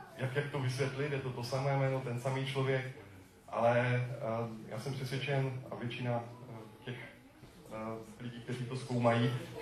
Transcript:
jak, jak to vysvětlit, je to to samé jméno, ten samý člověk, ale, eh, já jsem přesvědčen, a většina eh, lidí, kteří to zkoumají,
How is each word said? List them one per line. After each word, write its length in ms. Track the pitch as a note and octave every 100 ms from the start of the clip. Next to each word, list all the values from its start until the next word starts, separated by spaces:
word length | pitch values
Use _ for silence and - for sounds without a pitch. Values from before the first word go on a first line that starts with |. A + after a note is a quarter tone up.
| - -
jak, 200 | B2 C#3
jak 140 | C#3
to 80 | D3
vysvětlit, 540 | B2+ B2+ C3 C3+ D3
je 60 | C3+
to 120 | C3
to 140 | B2
samé 320 | A#2 C3 C#3 C#3
jméno, 240 | C3+ C3
ten 200 | B2+ A#2+
samý 260 | C3+ C3+ C3+
člověk, 400 | C3 C3 C3 B2+ - - - - - -
ale, 320 | A2 A#2 A#2+ B2 B2 B2
eh, 600 | B2+ A2+ A2+ A#2 A2 -
já 80 | A2
jsem 120 | C#3
přesvědčen, 600 | C3+ C3+ C3+ C#3 C3+ C3+ B2+ -
a 40 |
většina 460 | - A#2+ - B2 A#2+ A2+ - - A2+ A2 - - A#2+ - - - - - - -
eh, 480 | G#2+ A2 A2+ - -
lidí, 180 | B2 A#2+
kteří 200 | - B2+
to 120 | B2+ C3
zkoumají, 540 | - B2 A#2 A#2 B2 - - -